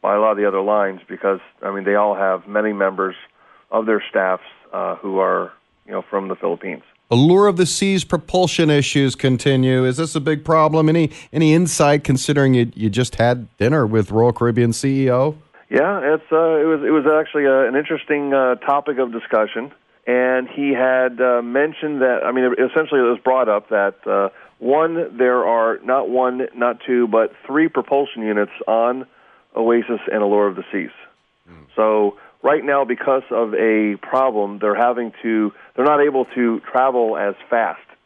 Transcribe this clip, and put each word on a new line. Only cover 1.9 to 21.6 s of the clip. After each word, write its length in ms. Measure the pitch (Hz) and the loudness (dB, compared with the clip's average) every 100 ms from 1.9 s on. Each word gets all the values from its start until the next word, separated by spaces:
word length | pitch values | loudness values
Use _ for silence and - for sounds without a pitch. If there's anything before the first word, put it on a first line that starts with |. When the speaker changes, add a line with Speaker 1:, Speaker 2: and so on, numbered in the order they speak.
Speaker 1:
all 200 | 101 104 | 0 0
have 340 | 98 98 92 95 | 0 -2 -2 -4
many 240 | 104 107 | -4 -2
members 440 | 101 98 95 95 90 - _ _ _ _ | 0 -2 -2 -6 -6 -20 _ _ _ _
of 140 | 110 | -4
their 180 | 110 107 - | -2 -2 -2
staffs, 340 | 104 95 92 - - _ | -2 -2 -2 -8 -20 _
uh, 240 | 95 90 90 | -8 -6 -6
who 220 | 98 95 | -6 -2
are, 340 | 95 90 90 - _ _ | 0 0 -4 -12 _ _
you 80 | _ | _
know, 100 | 101 90 | -12 -6
from 200 | 101 95 | -6 -6
the 80 | 92 | -6
Philippines. 460 | 92 85 95 78 _ _ _ | -6 -6 -8 -14 _ _ _
Speaker 2:
Allure 360 | 117 147 185 208 | 2 4 6 4
of 80 | 180 | 2
the 100 | 185 | 0
Seas 380 | - 196 190 | 0 0 0
propulsion 680 | - 175 - 180 180 - 160 | -2 -6 -2 -2 0 2 2
issues 460 | 147 135 147 135 117 | 2 2 0 0 0
continue. 680 | 135 123 143 135 131 127 | 0 0 2 2 2 2
Is 120 | 127 127 | 0 -2
this 180 | 160 | -4
a 60 | 160 | -4
big 240 | 143 151 | -2 -4
problem? 440 | 156 160 156 156 156 | 2 2 4 4 2
Any, 220 | 165 151 - - | 2 0 -4 -8
any 220 | 156 160 | 0 4
insight 500 | 156 175 - 147 147 | 4 2 2 2 2
considering 500 | - 131 - 143 135 | 2 -2 0 2 4
you, 160 | 127 117 | 4 2
you 140 | - 107 | -2 -4
just 280 | 101 127 - | -2 -4 0
had 380 | 117 123 110 _ | 0 0 -6 _
dinner 280 | 110 156 | 0 2
with 280 | 113 110 101 | 2 0 0
Royal 200 | 107 120 | 2 2
Caribbean 400 | 117 120 117 120 | 2 0 2 0
C 340 | 113 139 135 135 | 0 -2 0 0
E 40 | |
O? 260 | 123 139 156 _ _ _ | 2 0 -4 _ _ _
Speaker 1:
Yeah, 460 | 123 160 202 143 | 0 0 0 0
it's, 180 | 156 - | -2 0
uh, 220 | 156 165 | 0 2
it 120 | 160 156 | 2 2
was, 140 | 156 | 0
it 60 | 113 | 2
was 160 | 156 143 | 2 4
actually, 400 | 156 156 151 139 | 2 0 0 2
uh, 220 | 135 123 | 4 2
an 60 | |
interesting, 580 | 135 151 156 - 147 143 | 0 -2 -6 -4 -4 0
uh, 220 | 135 127 | 0 0
topic 440 | 123 - 143 143 131 | 0 0 -2 -2 -4
of 120 | 127 | -4
discussion. 640 | 117 - 110 107 95 92 _ _ _ - | -4 -2 0 0 -4 -12 _ _ _ -2
And 420 | 123 127 127 127 | 0 2 0 -4
he 240 | - 143 | -6 -2
had, 480 | 131 131 131 127 120 | 0 2 2 0 0
uh, 220 | 127 123 | 0 0
mentioned 580 | 120 127 | 0 0